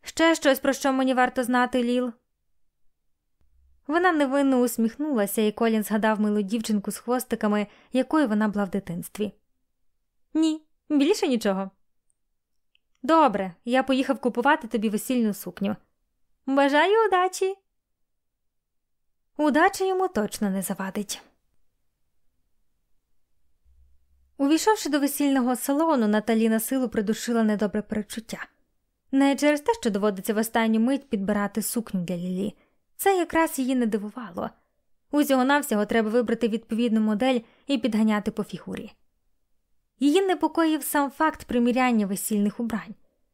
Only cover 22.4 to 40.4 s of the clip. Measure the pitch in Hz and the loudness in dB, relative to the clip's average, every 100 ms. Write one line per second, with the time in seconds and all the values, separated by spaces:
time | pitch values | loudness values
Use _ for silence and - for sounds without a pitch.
22.4 | _ _ _ _ _ _ _ _ _ _ | _ _ _ _ _ _ _ _ _ _
23.4 | _ _ _ _ _ _ _ _ _ - | _ _ _ _ _ _ _ _ _ -4
24.4 | 277 311 - 427 311 285 277 - 285 269 | 2 2 2 0 0 0 0 0 0 2
25.4 | 247 240 - 277 330 285 214 214 214 226 | 0 -2 -2 0 2 2 2 0 0 0
26.4 | 226 220 220 269 240 233 202 220 - 233 | 2 0 0 -2 -2 -2 -2 -4 -2 0
27.4 | 214 208 208 214 208 214 208 - - - | 0 0 -2 -4 -6 -8 -8 -12 -12 -14
28.4 | - _ _ _ _ _ _ 269 277 277 | -16 _ _ _ _ _ _ 2 2 2
29.4 | 294 294 294 453 240 196 208 190 190 214 | 2 2 -2 -2 -2 0 -2 -2 -4 -2
30.4 | 220 233 226 220 233 277 - 208 196 208 | -2 0 0 2 0 -2 -4 -6 -2 -2
31.4 | 202 220 202 240 220 185 170 175 180 185 | -2 -4 -4 -6 -4 -6 -4 -6 -6 -4
32.4 | - - _ _ _ - 392 381 339 330 | -6 -8 _ _ _ -2 0 2 0 0
33.4 | 320 294 254 262 233 202 208 254 214 180 | 0 -2 -2 0 0 -2 -6 -12 -12 -8
34.4 | - _ _ _ _ _ _ 294 277 262 | -10 _ _ _ _ _ _ 0 2 2
35.4 | 254 285 285 214 208 233 214 240 233 226 | 4 2 2 -2 2 0 2 0 0 -2
36.4 | 233 220 - 220 240 220 214 208 262 247 | -2 -4 -4 -2 0 2 2 2 0 0
37.4 | - _ - 277 254 214 220 208 208 208 | -4 _ -4 -2 0 2 2 2 -2 -6
38.4 | - 185 - 185 220 _ _ _ _ _ | -8 -10 -10 -12 -12 _ _ _ _ _
39.4 | _ _ _ _ _ _ 277 330 381 349 | _ _ _ _ _ _ 2 2 2 0